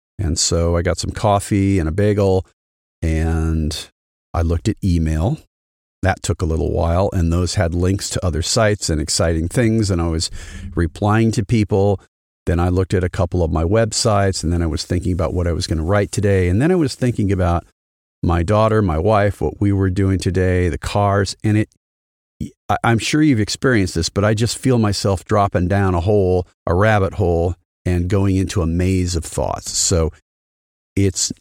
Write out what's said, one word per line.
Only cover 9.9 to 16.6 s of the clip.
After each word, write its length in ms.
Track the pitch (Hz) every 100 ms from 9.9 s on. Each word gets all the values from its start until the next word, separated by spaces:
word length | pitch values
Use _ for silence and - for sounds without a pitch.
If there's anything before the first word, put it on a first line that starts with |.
| 87
I 100 | 82
was 200 | 80 - - - - - 85
replying 560 | 82 - 104 110 113
to 120 | 110
people. 560 | 101 117 104 98 101 95 - _ _ _ -
Then 140 | 85
I 80 | 90
looked 240 | 90 92
at 100 | 95
a 60 | 87
couple 340 | - 92 90
of 80 | 80
my 140 | 82 85
websites, 760 | 113 110 - 117 101 98 92
and 120 | 80
then 80 | 87
I 60 | 85
was 180 | 76 -
thinking 260 | 92 -
about 220 | 87 85
what 140 | 87 87
I 40 |
was 160 | 82 85
gonna 160 | 82
write 300 | 80 104 98
today, 340 | - 101 95 87
and 140 | 95